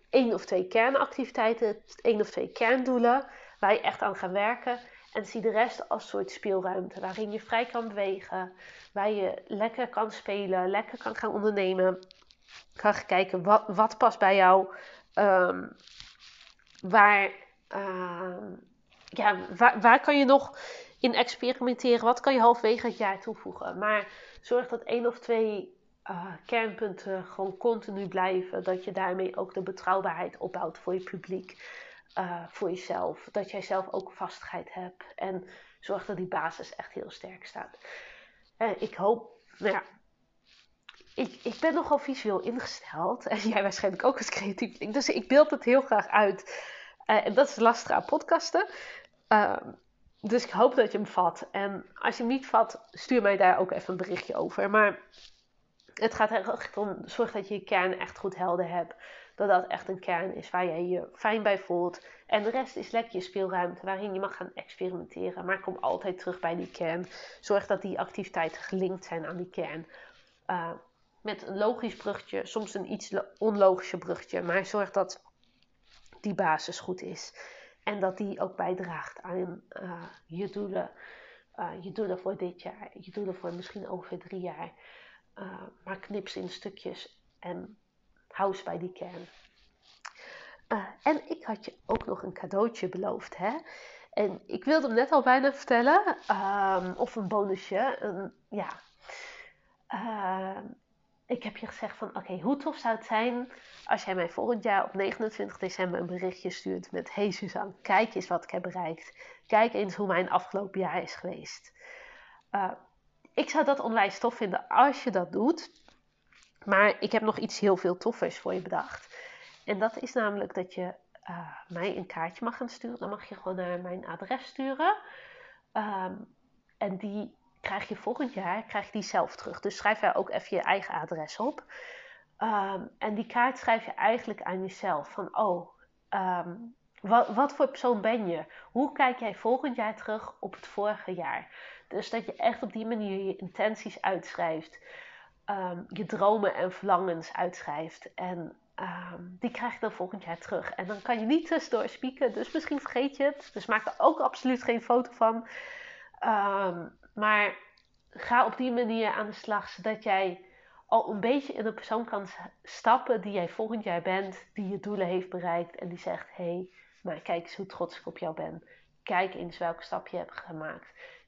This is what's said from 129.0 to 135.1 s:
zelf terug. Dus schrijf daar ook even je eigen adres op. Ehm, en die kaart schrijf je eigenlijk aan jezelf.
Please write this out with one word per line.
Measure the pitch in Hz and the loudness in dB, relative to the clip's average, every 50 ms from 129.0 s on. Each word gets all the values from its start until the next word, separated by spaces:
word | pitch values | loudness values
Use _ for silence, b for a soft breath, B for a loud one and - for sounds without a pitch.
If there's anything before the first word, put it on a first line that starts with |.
zelf | 190 - - 185 - - - | -4 0 0 0 0 0 -2
terug. | - - - - - | -10 -12 -12 -8 -6
Dus | - 202 - | -6 -6 -4
schrijf | - - 208 220 214 | 0 2 2 2 4
daar | - 190 - | 2 2 2
ook | - 190 - | 2 0 0
even | - - - - 202 | -4 -6 -4 -2 -2
je | 170 | 0
eigen | - - 190 196 185 - - | 2 2 2 2 0 -4 -6
adres | 160 156 160 170 160 151 - - - | -6 -6 -6 -6 -8 -8 -8 -6 -4
op. | 214 285 302 - - B B B B B B B B B B B B _ _ | -4 -4 -4 -6 -12 B B B B B B B B B B B B _ _
Ehm, | - 208 226 208 202 196 196 196 185 - - - _ | -4 -2 0 2 0 0 -2 -4 -6 -8 -10 -10 _
en | - 214 208 | -4 -4 -2
die | 220 - | -4 -4
kaart | - - 240 240 262 262 - | -2 2 2 2 2 2 0
schrijf | - 247 226 226 226 | 2 2 2 2 0
je | - - | -4 -4
eigenlijk | - 185 214 226 240 - 226 202 - | 2 2 4 4 2 -2 -6 -8 -6
aan | - - 185 185 | -4 -4 -4 -2
jezelf. | 190 190 185 - - 196 165 147 143 - | -4 -6 -6 -4 -2 -2 -2 -2 -4 -6